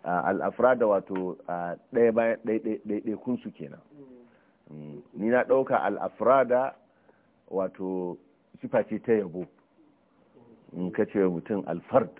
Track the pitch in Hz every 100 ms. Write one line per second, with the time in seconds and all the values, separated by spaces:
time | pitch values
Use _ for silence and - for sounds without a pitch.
0 | - 87 80 98 87 - 123 123 110 98
1 | 92 95 92 - - 87 87 85 _ 120
2 | 117 110 113 113 113 110 110 107 107 104
3 | - 104 - 120 110 - 73 - _ 147
4 | 135 123 120 _ _ _ _ 76 76 73
5 | - - 107 123 120 131 127 120 92 101
6 | 95 - 135 135 123 123 135 - _ _
7 | _ _ _ _ _ 92 92 90 92 92
8 | 90 85 _ _ _ - 123 123 101 107
9 | - 110 95 87 87 _ _ _ _ _
10 | _ _ _ - - - - 85 90 85
11 | 104 107 92 85 - 101 - 82 - 131
12 | -